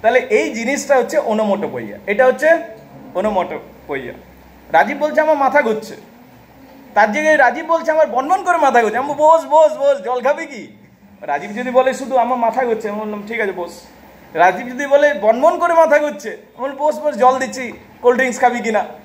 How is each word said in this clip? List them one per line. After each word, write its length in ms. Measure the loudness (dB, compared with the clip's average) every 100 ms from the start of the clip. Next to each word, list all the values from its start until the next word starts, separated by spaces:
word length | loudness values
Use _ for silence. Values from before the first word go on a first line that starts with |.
তাহলে 160 | 2 0
এই 360 | 0 -2 -2
জিনিসটা 420 | -4 -4 -4 0 0
হচ্ছে 220 | 2 -2
ওনোমোটোপইয়া, 800 | -2 -2 0 -2 -4 -8 -10 -12 -6
এটা 200 | 2 2
হচ্ছে 320 | 2 2 0 -2 -16 -20 -20 -10
ওনোমোটোপইয়া। 1000 | -4 -2 -2 -4 -8 -14 -20 -10 -10 -10 -16 -20 -20 -20 -20 0
রাজীব 260 | 0 2 -2
বলছে, 220 | -2 0
"আমার 160 | 0 2
মাথা 260 | 2 2
ঘুরছে," 340 | 0 -4 -6 -18 -20 -20 -20 -20 -20 -20 -20 -20 -4
তার 180 | 0 2
জায়গায় 260 | 2 2 4
রাজীব 280 | 2 0 -2
বলছে, 240 | -2 0
"আমার 160 | 0 2
বনবন 380 | 0 -2 -2
করে 120 | 0 2
মাথা 260 | 4 2
ঘুরছে।" 160 | 2 -2
আমি 100 | -4
বলবো, 200 | 2 4
"বস, 160 | 4
বস, 340 | 4 4 4 2
বস, 260 | 0 0
জল 160 | -2 -2
খাবি 240 | -2 -2 -6
কি?" 260 | -12 -18 -20 _ _ _ -16
রাজীব 280 | -6 -6 -6
যদি 200 | -8 0
বলে 240 | 2 2
শুধু, 220 | -2 -2 0
"আমার 220 | 0 0
মাথা 260 | 0 0
ঘুরছে," 260 | -2 -2 -4
আমি 100 | -8
বললাম, 220 | -8 -10 -10
"ঠিক 120 | -6
আছে, 120 | -4
বস।" 300 | -6 -10 -12 -20 -20 -20 -20 -12
রাজীব 340 | 2 2 2 -10
যদি 180 | -8 2
বলে, 280 | 4 4
"বনবন 440 | 2 2 4 2 2
করে 160 | 2
মাথা 240 | 4 4 4
ঘুরছে," 300 | 0 -6 -12
আমি 340 | -14 -18 -10
বলবো, 240 | -10 -4 -4
"বস, 120 | -2
বস, 160 | -4
জল 240 | 2 2 2
দিচ্ছি, 340 | -4 -6 -10 -12 -20 -2
কোল্ড 160 | 0 2
ড্রিঙ্কস 220 | 0 2
খাবি 200 | 0 0
কিনা?" 240 | -2 -2 -4 -12